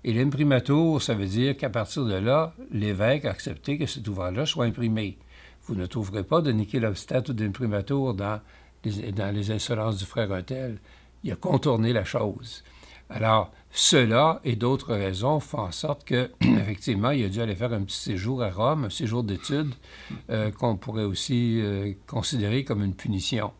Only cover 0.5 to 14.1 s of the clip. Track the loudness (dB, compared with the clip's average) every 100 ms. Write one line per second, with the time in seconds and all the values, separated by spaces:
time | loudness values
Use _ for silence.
0.5 | 4 4 4 4 2 0 0 0 2 0
1.5 | 0 -2 -2 -4 -2 0 0 2 2 2
2.5 | -6 -8 -2 0 2 2 2 0 -4 -8
3.5 | -8 -4 -2 -2 -4 -6 -4 -2 -2 -2
4.5 | 0 0 0 0 0 -2 -8 -20 -20 -20
5.5 | -20 -6 -4 -4 -4 -4 -4 0 2 2
6.5 | 0 0 0 0 -2 -2 -2 -2 -2 -2
7.5 | -2 -2 -2 0 0 0 -2 -4 -4 -8
8.5 | -20 -20 _ -4 -4 -4 -2 -2 -2 -2
9.5 | -2 -2 -2 0 -2 -4 -4 -2 -2 -4
10.5 | -6 -6 -8 -14 -20 -20 -10 -6 -4 0
11.5 | 2 4 4 4 2 0 -2 -2 -4 -12
12.5 | -16 -20 -20 -20 -20 -12 -2 4 4 2
13.5 | -8 -10 0 6 6 6